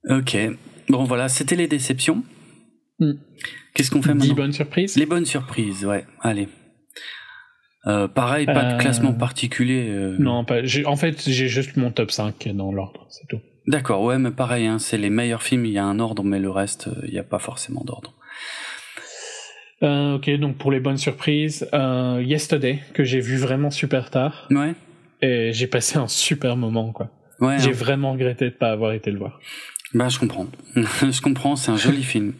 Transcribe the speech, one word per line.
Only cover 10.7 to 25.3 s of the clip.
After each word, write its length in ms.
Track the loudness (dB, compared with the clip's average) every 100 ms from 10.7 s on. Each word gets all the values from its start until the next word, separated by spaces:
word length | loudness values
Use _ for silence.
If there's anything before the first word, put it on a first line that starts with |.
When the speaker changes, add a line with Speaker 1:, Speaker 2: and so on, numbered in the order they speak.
| 0 0
Speaker 2:
en 100 | 2
fait, 260 | 0 0 -2
j'ai 200 | 0 0
juste 280 | 0 -2 0
mon 140 | 0
top 200 | 0 -2
cinq 380 | -2 -4 -4 -6
dans 180 | -4 -4
l'ordre, 340 | -4 -6 -12 -20
c'est 160 | -20 -10
tout. 140 | -10 -10 _ 0
Speaker 1:
D'accord, 360 | 0 2 0
ouais, 160 | 2 2
mais 120 | 0
pareil, 360 | 0 -2 0 0
hein, 120 | 0
c'est 180 | -2 -2
les 140 | 0
meilleurs 320 | 0 0 -2
films, 240 | 0 0 2
il 60 |
y 60 | 0
a 60 |
un 140 | 0 0
ordre, 220 | -2 0
mais 140 | 0 0
le 100 | 0
reste, 380 | 0 -2 -4 -8
euh, 140 | -8 -6
il 60 |
y 60 | -8
a 40 |
pas 140 | -4 -6
forcément 440 | -6 -10 -8 -8
d'ordre. 300 | -8 -10 -14 _ -20 -16 -12 -12 -12 -14 -16 -16 -16 -16 -14 -14 -16 -20 -20 _
Speaker 2:
Euh, 320 | 2 2 2 0
ok, 140 | 0 2
donc 180 | 0 0
pour 140 | 0
les 80 | 2
bonnes 160 | 2 0
surprises, 720 | -2 -2 0 2 0 -4 -2
euh, 480 | 0 2 0 0 0
Yesterday, 560 | 0 0 2 2 2 -2 -4
que 100 | 0
j'ai 160 | 2 2
vu 160 | 0 0
vraiment 340 | 2 2 0
super 380 | 0 0 0 0
tard. 380 | 0 0 -2 2
Speaker 1:
Ouais. 240 | 2 2 -4 -12 -20 -20 _
Speaker 2:
Et 320 | 0